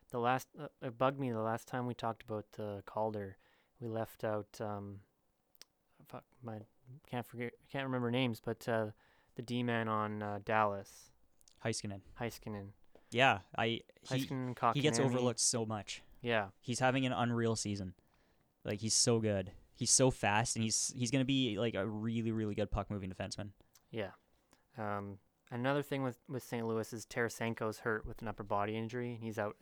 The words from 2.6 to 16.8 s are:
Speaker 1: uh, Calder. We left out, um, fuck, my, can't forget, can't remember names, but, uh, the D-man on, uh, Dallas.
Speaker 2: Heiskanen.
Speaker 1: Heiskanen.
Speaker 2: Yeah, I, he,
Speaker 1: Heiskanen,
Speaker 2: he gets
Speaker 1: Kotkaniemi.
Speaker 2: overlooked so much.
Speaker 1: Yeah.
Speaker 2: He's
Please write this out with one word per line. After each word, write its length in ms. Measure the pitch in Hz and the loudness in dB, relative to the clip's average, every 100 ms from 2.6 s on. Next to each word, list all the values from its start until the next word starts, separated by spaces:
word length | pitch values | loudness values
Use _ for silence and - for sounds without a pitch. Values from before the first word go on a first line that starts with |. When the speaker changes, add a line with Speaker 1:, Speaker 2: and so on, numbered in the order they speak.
Speaker 1:
uh, 220 | 107 101 - | -8 -8 -6
Calder. 520 | 110 110 107 98 - _ _ _ - | -2 -2 -2 -8 -12 _ _ _ -12
We 80 | 120 | -6
left 340 | 113 110 - | -4 -4 -4
out, 380 | 113 107 104 - | -2 -2 -4 -8
um, 400 | 107 101 101 101 - _ _ _ _ - - _ _ _ - | -6 -6 -8 -12 -18 _ _ _ _ -20 -20 _ _ _ -16
fuck, 180 | 123 - _ | -16 -16 _
my, 180 | 117 107 107 _ 123 139 - | -10 -10 -12 _ -20 -20 -8
can't 200 | 123 - | -6 -6
forget, 280 | 117 120 - - | -6 -8 -8 -8
can't 120 | 139 135 | -4 -2
remember 240 | 127 120 | 0 2
names, 300 | 120 127 110 | 2 2 0
but, 240 | - 110 - | -4 -4 0
uh, 220 | 113 107 - _ _ _ - | 2 0 -4 _ _ _ -12
the 60 | |
D-man 460 | 117 123 120 117 113 | -4 0 0 0 2
on, 340 | 107 107 107 | 0 0 -2
uh, 160 | 104 104 | -4 -4
Dallas. 680 | 107 110 107 101 101 - - _ _ _ - - | 2 4 4 2 -8 -18 -20 _ _ _ -20 -6
Speaker 2:
Heiskanen. 380 | 117 110 104 98 - - | -4 -4 -4 -8 -12 -8
Speaker 1:
Heiskanen. 480 | 117 - 113 104 98 - - - - | -8 -6 -8 -8 -10 -16 -20 -20 -2
Speaker 2:
Yeah, 300 | 117 131 101 - - | 4 6 6 0 2
I, 80 | 117 | 2
he, 160 | 113 - - - | 2 -6 -14 -4
Speaker 1:
Heiskanen, 680 | 131 135 135 127 123 120 | -2 0 -2 -4 0 2
Speaker 2:
he 80 | 143 | 4
gets 160 | 147 139 | 4 4
Speaker 1:
Kotkaniemi. 60 | 135 | 4
Speaker 2:
overlooked 340 | 123 123 113 | 4 2 2
so 240 | - 120 | 2 2
much. 380 | 110 107 - - - - | 0 -4 -6 -12 -14 -8
Speaker 1:
Yeah. 280 | 120 113 95 - | 0 2 0 -4
Speaker 2:
He's 180 | - 117 | -4 2